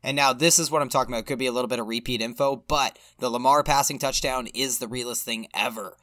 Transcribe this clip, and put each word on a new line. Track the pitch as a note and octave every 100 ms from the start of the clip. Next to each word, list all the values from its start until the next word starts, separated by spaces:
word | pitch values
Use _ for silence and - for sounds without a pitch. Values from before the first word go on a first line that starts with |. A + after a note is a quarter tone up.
And | C3 C#3
now | C#3
this | B2 D#3+ E3+
is | D#3
what | D3+
I'm | C3+
talking | C#3 B2
about. | A#2+ A2
Could | C3
be | B2+
a |
little | A#2+ B2
bit | A#2+
of | A2
repeat | A#2 A#2+ A#2+
info, | A2+ A#2+ C#3 C3+
but | - D3+ C3 - _ _
the | B2
Lamar | A#2+ B2+ D3
passing | D3 C#3 C#3 C#3
touchdown | C#3 - C#3+ C3 A#2+
is | - C3+ A#2+
the | A#2
realest | B2+ A#2+ A2+
thing | - A2+ A2
ever. | - A#2 A2 F#2+ -